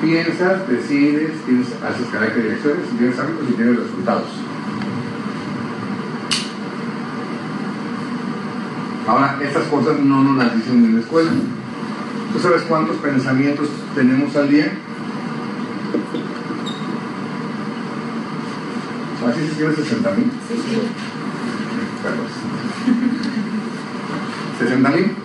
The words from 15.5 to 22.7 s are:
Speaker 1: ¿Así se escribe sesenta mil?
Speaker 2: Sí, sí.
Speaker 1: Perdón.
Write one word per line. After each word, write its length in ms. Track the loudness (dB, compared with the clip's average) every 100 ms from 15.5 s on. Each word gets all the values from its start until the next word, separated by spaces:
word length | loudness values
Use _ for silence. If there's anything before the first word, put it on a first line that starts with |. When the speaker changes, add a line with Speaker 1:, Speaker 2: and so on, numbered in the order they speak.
| -6 -6 -6 -2 -2 -2 -4 -4 -6 -6 -4 -4 -6 -4 -4 -6 -6 -6 -6 -6 -6 -6 -6 -6 -6 -6 -6 -6 -6 -6 -6 -6 -6 -6 -6 -6 -2 0
Speaker 1:
¿Así 100 | 0
se 80 | -2
escribe 300 | 0 0 0
sesenta 340 | 0 0 2
mil? 180 | 2 2 0 -6
Speaker 2:
Sí, 60 | -4
sí. 220 | 0 0 -2 -4 -8 -6 -6 -4 -4 -4 -4 -4 -4 -4
Speaker 1:
Perdón. 240 | -4 -4 -4 -6 -6 -4 -6